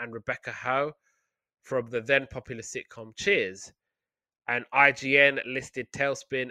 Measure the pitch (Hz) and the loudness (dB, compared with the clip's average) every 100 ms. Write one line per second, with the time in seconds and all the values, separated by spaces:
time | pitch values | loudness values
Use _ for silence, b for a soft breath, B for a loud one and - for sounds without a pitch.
0 | 117 113 104 123 - 113 127 131 147 - | -10 -8 -8 -8 -8 -8 -2 0 0 -6
1 | _ _ _ _ _ _ - 131 117 120 | _ _ _ _ _ _ -4 -4 -2 -6
2 | 113 139 135 131 - 117 - - - - | 2 0 0 -8 -10 -12 -10 -10 -12 -16
3 | 113 - 202 190 98 95 - _ _ _ | -16 -4 0 2 0 -6 -16 _ _ _
4 | _ _ _ _ - 120 - 135 143 135 | _ _ _ _ -4 -4 0 6 6 6
5 | 139 139 139 135 - 131 131 127 120 - | 2 6 6 4 -4 -8 -6 -10 -10 -4
6 | 139 131 - 131 127 | -2 -2 -4 -4 -4